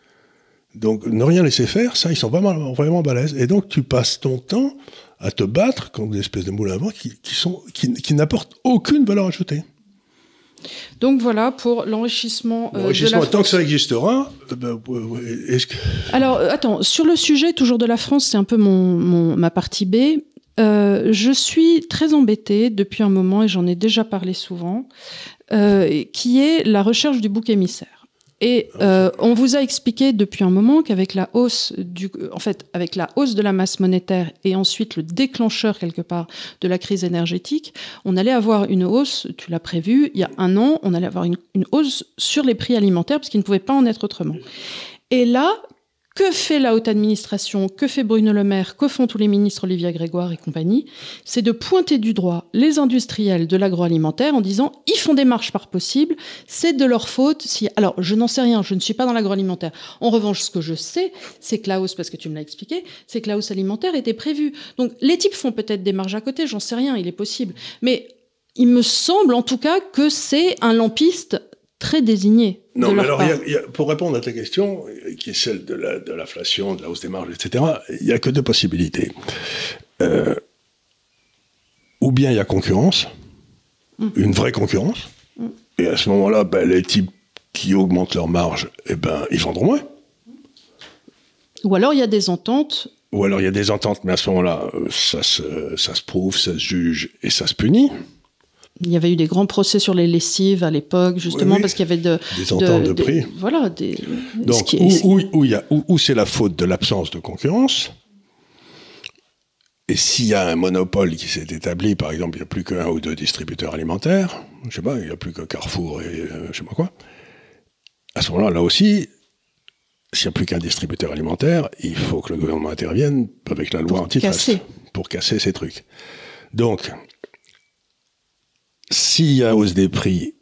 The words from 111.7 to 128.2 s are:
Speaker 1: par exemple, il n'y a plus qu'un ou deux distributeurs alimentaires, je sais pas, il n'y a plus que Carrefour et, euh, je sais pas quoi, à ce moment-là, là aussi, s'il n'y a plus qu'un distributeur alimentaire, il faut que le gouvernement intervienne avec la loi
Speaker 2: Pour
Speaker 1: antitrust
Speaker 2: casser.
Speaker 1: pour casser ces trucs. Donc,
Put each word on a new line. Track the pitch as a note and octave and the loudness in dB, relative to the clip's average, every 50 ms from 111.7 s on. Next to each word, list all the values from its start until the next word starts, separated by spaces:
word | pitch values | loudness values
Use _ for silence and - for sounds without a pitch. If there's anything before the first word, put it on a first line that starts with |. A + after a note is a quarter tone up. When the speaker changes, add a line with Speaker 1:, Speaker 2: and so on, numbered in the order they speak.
| F2 F2 G2 G#2+ G2+ | -4 -2 -2 0 0
Speaker 1:
par | - - D2+ D#2+ | -2 -2 -4 -6
exemple, | D#2+ F2 E2+ D#2+ - | -6 -6 -6 -8 -8
il | |
n'y | D2+ | -12
a | |
plus | - - F#2+ F2 | -10 -10 -8 -8
qu'un | - - F2+ E2 E2+ | -6 -6 -4 -4 -4
ou | E2 D#2+ | -4 -4
deux | D#2+ D#2+ D#2+ | -4 -6 -8
distributeurs | D2+ D#2+ D2+ - - D#2 D#2+ E2 - - D#2 D#2 | -6 -6 -6 -6 -6 -8 -10 -10 -8 -8 -8 -8
alimentaires, | D#2+ D#2+ D#2+ E2+ G2 - D#3 F#3 G3 F#3+ F3 - - - - - - - A#2+ | -6 -6 -6 -6 -4 0 0 2 2 0 -2 -4 -10 -18 -20 -20 -16 -14 -12
je | - | -10
sais | - - | -8 -6
pas, | - - | -4 -4
il | A#2+ F#2 | -4 -6
n'y | D2+ | -8
a | F2 | -10
plus | - - F2+ D#2+ | -10 -12 -12 -12
que | - D#2+ | -12 -12
Carrefour | D#2 - - - - - F#2 E2+ D#2+ D2 D#2 E2 | -10 -10 -10 -8 -8 -6 -6 -6 -6 -8 -8 -10
et, | |
euh, | E2+ E2+ D#2+ E2 D#2 - - - - | -10 -8 -8 -10 -10 -10 -10 -12 -12
je | - - | -12 -12
sais | - | -12
pas | - - | -6 -4
quoi, | - E3+ F#3 - - - - - - - - - _ _ _ _ _ _ _ _ _ _ _ _ _ _ _ - | -4 -4 -4 -6 -12 -20 -20 -20 -20 -20 -20 -20 _ _ _ _ _ _ _ _ _ _ _ _ _ _ _ -8
à | - - | -6 -4
ce | - E2+ | -2 0
moment-là, | F2+ G#2 G#2 | 0 0 2
là | E2+ E2 F2 | 2 2 2
aussi, | F2 - - G3 G#3+ G#3 G3+ - - _ _ _ _ _ _ _ _ _ _ _ _ _ _ _ _ _ _ _ _ - | 2 2 4 4 4 4 2 0 -4 _ _ _ _ _ _ _ _ _ _ _ _ _ _ _ _ _ _ _ _ -6
s'il | - - | -4 -4
n'y | - | -2
a | - | -2
plus | - F#2 | -2 -2
qu'un | - - E2+ | -2 -2 -4
distributeur | E2+ E2+ - - - D2+ - - - D2+ D2 | -4 -4 -4 -4 -6 -6 -6 -6 -6 -6 -6
alimentaire, | D2+ D#2 D#2 E2+ - C3 D#3 E3+ E3+ D3 - - - - | -4 -4 -4 -4 -2 0 2 2 2 0 -2 -6 -8 -8
il | E2+ - | -6 -4
faut | - - - D#2+ D#2 | -4 -2 -2 -2 -4
que | - - E2+ | -4 -6 -6
le | D2+ | -4
gouvernement | D#2 D#2+ D#2+ D#2 D#2 D2+ | -2 -2 -2 -2 -4 -6
intervienne | D2+ - F2+ D#2+ D#2 G#2 D3 D3 C#3+ C3 A#2 - - _ - - | -6 -6 -6 -4 0 0 2 2 2 0 -2 -2 -6 _ -10 -8
avec | - - D2+ - - | -6 -4 -4 -4 -4
la | E2 | -2
loi | D#2+ E2+ | -2 0
Speaker 2:
Pour | - - | 0 0
Speaker 1:
antitrust | F2+ - - C3 - G3 F3+ - - | -2 0 0 0 2 2 0 0 0
Speaker 2:
casser. | - G#3+ F#3 - - - - - _ - | 0 0 0 -2 -8 -20 -20 -20 _ -10
Speaker 1:
pour | - F2 - | -10 -8 -8
casser | - - - - - - | -8 -6 -4 -2 -2 0
ces | - G2 F#2 | 0 -2 -2
trucs. | - E2 D#2 - - - _ _ - - - - - - - - - - _ - | -4 -6 -10 -10 -14 -20 _ _ -20 -20 -20 -20 -20 -20 -20 -20 -20 -20 _ -2
Donc, | G#2+ A#2 A#2 G#2 D#2+ - - - - - - _ _ - - _ _ _ _ _ _ _ _ _ _ _ _ _ _ _ _ _ _ | 0 2 2 0 -2 -4 -10 -14 -16 -20 -20 _ _ -20 -20 _ _ _ _ _ _ _ _ _ _ _ _ _ _ _ _ _ _